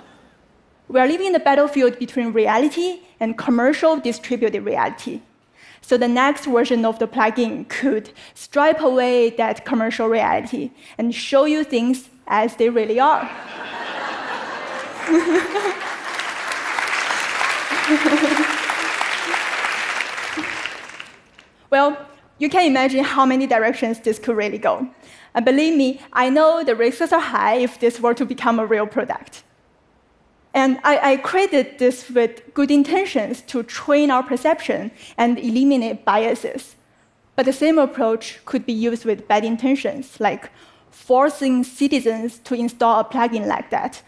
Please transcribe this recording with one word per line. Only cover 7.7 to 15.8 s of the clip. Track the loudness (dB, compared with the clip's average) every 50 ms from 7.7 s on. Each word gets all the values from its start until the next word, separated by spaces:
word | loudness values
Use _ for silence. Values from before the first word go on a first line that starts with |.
| -6 -2 -2 0 0 -2 -4 -8 -16 -20 -20 -20 -20
stripe | -20 -18 -4 0 2 4 4 4 2
away | 2 2 2 2 2 4 4 4 2 2
that | 2 0 -2 -2 -2 -4 -4
commercial | -2 0 0 0 0 -2 0 0
reality | 2 2 2 2 2 2 0 -2 -4 -6 -6 -8 -8 -10 -16 -20 -14 -8
and | -4 -4 -4 -4
show | -6 -2 2 2 4 4
you | 4 2 0 -2
things | -2 -2 0 0 0 -2 -2 -6 -12 -20 _ _
as | -2 0 0 0 0 0
they | 0 0 2
really | 2 0 0 0 2 2
are. | 4 4 4 2 0 -6 -10 -12 -14 -14 -14 -14 -12 -12 -12 -10 -10 -10 -10 -8 -8 -8 -8 -10 -10 -10 -10 -10 -10 -10 -10 -10 -10 -10 -10 -10 -10 -12 -12 -8 -2
<laughs> | 2 2 2 4 2 2 0 0 -2 -4 -4 -4 -4 -4 -6